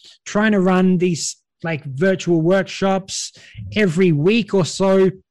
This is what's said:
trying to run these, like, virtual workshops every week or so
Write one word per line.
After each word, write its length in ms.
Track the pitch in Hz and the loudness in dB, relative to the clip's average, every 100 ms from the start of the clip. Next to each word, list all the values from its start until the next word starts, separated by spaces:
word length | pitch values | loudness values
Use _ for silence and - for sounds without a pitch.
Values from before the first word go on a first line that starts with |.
| - - | -20 -20
trying 280 | - 208 214 | -8 -2 0
to 80 | 208 | 2
run 380 | 185 185 185 185 | 2 2 2 2
these, 380 | 180 165 - - _ _ | 0 -2 -6 -12 _ _
like, 220 | 165 160 | -8 -8
virtual 560 | 143 131 190 185 175 170 | -8 -2 0 0 0 0
workshops 920 | 160 190 185 - 190 190 190 - - - - - 98 | 2 0 -2 -4 -2 -2 -4 -10 -12 -16 -20 -18 -8
every 380 | 196 202 160 185 | -2 0 2 2
week 420 | 147 165 233 208 | 2 2 0 0
or 100 | 196 | -2
so 460 | 156 - 190 190 190 190 _ | -2 0 2 4 2 0 _